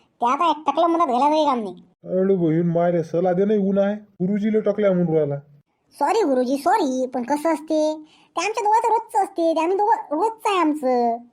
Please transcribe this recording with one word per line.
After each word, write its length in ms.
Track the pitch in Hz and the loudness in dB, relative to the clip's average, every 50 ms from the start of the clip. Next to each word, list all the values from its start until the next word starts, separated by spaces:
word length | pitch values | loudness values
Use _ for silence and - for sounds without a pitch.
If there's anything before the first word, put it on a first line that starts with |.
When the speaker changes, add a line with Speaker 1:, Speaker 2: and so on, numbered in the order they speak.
| _ _ _ - | _ _ _ -4
Speaker 1:
ते 100 | 233 240 | -2 -2
आता 200 | 277 294 349 330 | 0 0 0 0
एक 60 | 285 302 - | 0 -2 -2
टकलं 200 | 285 277 320 349 | -2 0 0 2
मनात 200 | 330 330 330 339 | 2 2 0 0
घालायचं 220 | 277 233 254 285 294 | 0 0 2 2 2
काही 160 | 311 311 302 | 2 2 2
काम 140 | 285 254 240 | 0 0 -2
नाही. 240 | 208 185 180 - - _ _ _ - | -4 -8 -12 -14 -20 _ _ _ -10
Speaker 2:
अरे 300 | 170 180 185 190 196 196 | -4 -2 0 2 2 2
बहीण 300 | 180 170 156 156 165 175 170 | 2 2 2 2 2 0 0
मायरे, 300 | 165 170 175 175 175 165 156 | 0 2 0 2 0 0 -2
सला 280 | - 165 170 185 180 | -2 -2 -2 0 0
दे 120 | 180 185 202 | 2 2 2
नाही, 240 | 208 214 208 190 196 | 2 2 0 0 0
ऊन 100 | 196 196 | 0 0
आहे. 160 | 196 202 208 | 0 0 -2
गुरुजीले 680 | 208 - _ _ - 180 190 208 202 208 220 214 214 | -6 -10 _ _ -4 -2 -2 -2 -2 -2 0 0 0
टकल्या 320 | 208 208 196 214 208 196 | 0 0 0 0 2 2
म्हणून 220 | 185 180 175 160 156 | 2 2 0 2 2
राहिला. 220 | 156 151 143 143 143 - _ - _ _ _ _ _ _ _ _ | 0 0 0 -4 -8 -10 _ -20 _ _ _ _ _ _ _ _
Speaker 1:
सॉरी 260 | - 285 330 403 453 | -2 0 0 2 2
गुरुजी, 340 | 392 277 262 254 254 240 277 | 2 2 0 0 0 0 -2
सॉरी, 500 | 277 - 339 415 453 320 262 254 254 262 262 262 | 0 0 0 2 2 0 0 -2 -2 -4 -4 -4
पण 80 | 254 | -6
कसं 300 | 233 254 294 294 302 330 | -4 -2 -4 -2 0 -2
असते, 280 | 311 302 311 - 311 311 302 311 311 311 302 - _ _ _ _ - | -2 -2 -2 -2 0 0 0 0 -2 -6 -10 -20 _ _ _ _ -6
ते 80 | 339 330 | -4 -4
आमच्या 200 | 415 453 466 403 | -4 -2 -2 0
दोघांचं 240 | 415 427 466 453 453 | 2 2 2 2 2
रोजचं 360 | 427 453 453 453 - 415 381 | 0 0 -2 -2 -2 -2 -2
असते, 280 | - - 339 330 330 320 | -2 -2 0 0 0 2
ते 60 | 320 | 0
आम्ही 160 | 320 349 392 | 0 0 0
दोघं 200 | 370 415 453 - - - - | 0 2 0 0 0 -2 -6
रोजचं 400 | 294 320 415 440 440 - - 427 | -4 -2 -2 -2 -4 -4 -4 -2
आहे 100 | 392 359 | 0 0
आमचं 560 | 320 302 294 302 262 254 247 240 240 233 226 240 240 - | 0 0 0 -2 -2 0 0 0 0 0 -2 -4 -8 -16